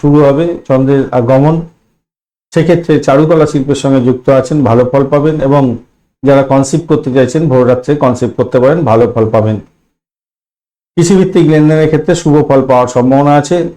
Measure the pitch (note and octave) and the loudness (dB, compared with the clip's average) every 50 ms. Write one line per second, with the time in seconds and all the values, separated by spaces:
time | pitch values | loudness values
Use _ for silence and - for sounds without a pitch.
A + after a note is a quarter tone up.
0 | - D3 C#3+ D3+ D3 C#3 C#3 D3 E3+ F3 E3+ E3+ - - C3+ C3 C3 C3+ C#3 C3+ | 0 2 2 2 2 2 2 0 -2 -4 -4 -6 -4 -2 -2 0 0 0 0 0
1 | C3+ C3+ C3+ B2+ A2+ A#2+ C3 C3 C#3+ D#3 E3 E3 E3 - _ _ _ _ _ _ | -2 -2 -2 -2 0 2 2 2 2 2 0 -2 -6 -10 _ _ _ _ _ _
2 | _ _ _ _ _ _ _ _ _ _ - E3 D#3 F3 E3+ E3+ - - D#3 C#3 | _ _ _ _ _ _ _ _ _ _ -4 -2 0 2 0 0 0 0 -2 0
3 | - C#3+ C3+ C#3+ D#3 D#3 E3 D#3+ D3 - - C#3+ B2+ C#3+ C#3 C#3 - C#3 C3+ C3 | 0 0 0 2 2 2 2 2 0 0 -2 -4 -2 -2 -4 -2 -2 0 0 0
4 | A#2+ B2+ B2+ B2+ - C#3+ C3+ C3 C3 - D#3+ D3+ C3 A#2 A#2 A#2+ B2 B2 - C#3 | 0 0 -2 -2 0 0 0 0 0 -2 -2 -2 0 0 2 0 0 0 0 -2
5 | C#3 C3+ D3 C#3+ C#3+ D#3+ D#3 D#3 C3+ C3+ C#3+ C#3+ C3+ B2 A2+ A2+ - _ _ _ | -2 0 -2 0 0 0 -2 -2 -2 0 0 0 0 -2 -4 -6 -12 _ _ _
6 | _ _ _ _ - C3+ C#3 C3+ C3+ C3+ C3+ C3+ C3+ - - D#3+ E3+ - D#3 - | _ _ _ _ 0 2 2 2 2 0 0 -2 -2 -2 -4 -4 -2 -2 -2 -2
7 | - C3 B2 C3+ B2+ B2+ - D#3 E3 D3 C3 B2+ B2+ B2 B2 B2 - - D3+ D3 | -2 -2 0 0 0 0 0 -2 -2 0 2 2 2 2 0 -2 -2 -4 -2 -2
8 | C#3 B2 A2+ - B2+ G#2+ - - B2 - - B2 B2 C#3 D#3+ E3+ D#3 A2+ A2 A2+ | 0 -2 -2 -2 -4 -6 -4 -4 -6 -2 0 0 2 2 0 0 0 0 0 2
9 | A#2+ A2 - A#2 A2 A2 A2+ A2 G#2 A2 A2 G#2 - _ _ _ _ _ _ _ | 0 0 0 -2 -2 0 0 0 0 -2 -4 -6 -8 _ _ _ _ _ _ _
10 | _ _ _ _ _ _ _ _ _ _ _ _ _ _ _ _ _ _ - F3 | _ _ _ _ _ _ _ _ _ _ _ _ _ _ _ _ _ _ -4 -2
11 | E3 F3 G3+ F#3 F#3 F#3 - F3+ D#3+ D3+ D#3 D#3 D3+ D3+ D#3 D#3 D#3 D#3 D#3 C#3+ | 0 2 2 2 2 2 0 0 2 2 2 2 2 2 2 2 0 0 -2 -2
12 | - - E3+ E3+ - D#3 C#3+ D3+ C#3+ C#3+ C#3 C3+ C3 C3+ B2+ B2 B2 - - B2 | -2 -2 -2 -2 0 0 0 2 2 2 0 0 0 2 0 0 0 0 0 0
13 | B2 C3 C3+ C#3 C#3+ D3 C#3+ D3 C#3 - F3 F3 E3 E3 - | 0 2 2 2 2 2 2 0 0 -2 -2 -4 -4 -6 -8